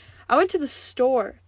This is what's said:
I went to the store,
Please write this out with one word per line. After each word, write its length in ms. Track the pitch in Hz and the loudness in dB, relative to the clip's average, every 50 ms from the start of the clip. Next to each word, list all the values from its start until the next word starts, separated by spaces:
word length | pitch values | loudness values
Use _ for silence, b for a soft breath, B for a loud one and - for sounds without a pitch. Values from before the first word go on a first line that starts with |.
| B B B B B B | B B B B B B
I 80 | 240 | 2
went 140 | 285 381 370 | 2 2 2
to 80 | - 349 | 0 -2
the 100 | 294 269 | -4 -4
store, 720 | - - - - - - 247 262 262 240 202 - - - _ | -4 -4 -4 -6 -2 0 0 2 2 0 -2 -4 -8 -16 _